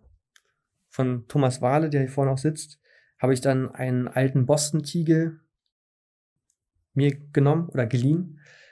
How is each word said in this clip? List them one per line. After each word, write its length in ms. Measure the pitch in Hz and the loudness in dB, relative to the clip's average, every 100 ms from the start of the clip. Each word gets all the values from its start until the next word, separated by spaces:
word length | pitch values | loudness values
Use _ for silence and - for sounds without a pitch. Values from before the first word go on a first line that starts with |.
| _ _ _ _ _ _ _ _ _ | _ _ _ _ _ _ _ _ _
von 380 | - 127 127 - | -4 -2 -2 -2
Thomas 340 | 147 131 123 | 0 0 0
Wahle, 300 | 127 147 160 | 0 0 0
der 100 | 143 | 0
hier 80 | 131 | -2
vorne 220 | 139 139 | 0 0
auch 80 | 135 | 0
sitzt, 400 | 156 151 - - _ _ _ - | -2 -4 -10 -20 _ _ _ -4
habe 160 | 127 135 | -2 0
ich 60 | |
dann 280 | 135 131 131 | 2 0 -2
einen 380 | - 127 127 127 | -6 -4 -2 -2
alten 400 | 127 135 135 127 | 0 0 2 2
Boston-Tiegel 960 | 147 - 160 143 170 160 160 165 - _ _ _ _ _ _ _ _ _ _ _ _ _ _ _ 135 | 2 0 -4 -4 -4 2 2 0 -6 _ _ _ _ _ _ _ _ _ _ _ _ _ _ _ 0
mir 220 | 143 143 - | 0 0 -4
genommen 380 | - 139 165 170 | 0 2 2 -2
oder 180 | 135 117 | -4 -2
geliehen, 520 | 123 131 165 180 - _ - - | 0 2 0 -2 -12 _ -20 -20